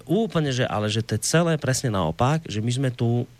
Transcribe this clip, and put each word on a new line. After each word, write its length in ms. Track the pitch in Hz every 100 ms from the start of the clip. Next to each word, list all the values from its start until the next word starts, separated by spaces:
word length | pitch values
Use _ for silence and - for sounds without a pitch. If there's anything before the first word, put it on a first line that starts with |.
| -
úplne, 460 | 175 220 165 147
že, 120 | 127 127
ale 160 | 101 107
že 80 | 107
to 160 | 113 107
je 80 | -
celé 320 | 160 170 156
presne 320 | - 131 127
naopak, 560 | 101 80 82 123 160 160
že 160 | 104
my 80 | 110
sme 200 | 123 135
tu, 320 | 123 117 120 120 -